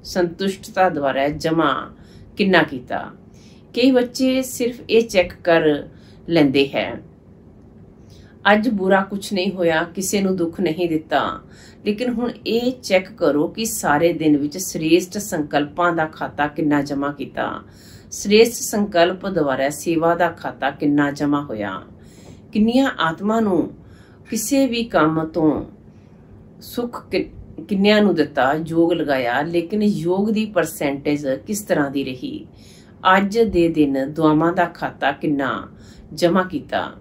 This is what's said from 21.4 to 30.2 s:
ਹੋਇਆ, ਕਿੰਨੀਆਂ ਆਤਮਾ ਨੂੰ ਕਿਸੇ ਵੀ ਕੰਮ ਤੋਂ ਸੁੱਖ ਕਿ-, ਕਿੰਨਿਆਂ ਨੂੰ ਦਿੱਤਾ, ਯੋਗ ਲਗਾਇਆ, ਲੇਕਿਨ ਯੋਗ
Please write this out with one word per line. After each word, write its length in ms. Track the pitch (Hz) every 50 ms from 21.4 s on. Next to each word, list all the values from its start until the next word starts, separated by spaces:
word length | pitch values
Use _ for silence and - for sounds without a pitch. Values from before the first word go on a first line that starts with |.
| 143
ਹੋਇਆ, 380 | - 113 107 101 98 95 - - - - - - - - - - - - - - -
ਕਿੰਨੀਆਂ 400 | - 214 214 226 240 262 269 269 - -
ਆਤਮਾ 400 | 160 160 160 160 190 208 220 233
ਨੂੰ 320 | 220 208 180 160 131 - - - - - - - - - - - - -
ਕਿਸੇ 380 | 233 220 - - 285 269 269
ਵੀ 160 | 247 233 233 226
ਕੰਮ 420 | 233 - 175 151 156 160 165 160
ਤੋਂ 400 | 160 - 175 156 151 135 - - - - - - - - - - - - - - - - - - - - -
ਸੁੱਖ 480 | - - - - 240 240 - - - -
ਕਿ-, 200 | - 180 - - - - - - - - -
ਕਿੰਨਿਆਂ 340 | - 208 190 196 208 214 214
ਨੂੰ 140 | 208 196 170
ਦਿੱਤਾ, 400 | 156 147 147 - 143 127 131 147 160 160
ਯੋਗ 260 | 151 160 165 170 170 175
ਲਗਾਇਆ, 480 | 165 151 143 139 131 127 120 120 139
ਲੇਕਿਨ 420 | 151 170 170 170 165 - 214 214 214
ਯੋਗ 460 | 208 180 151 160 170 180 190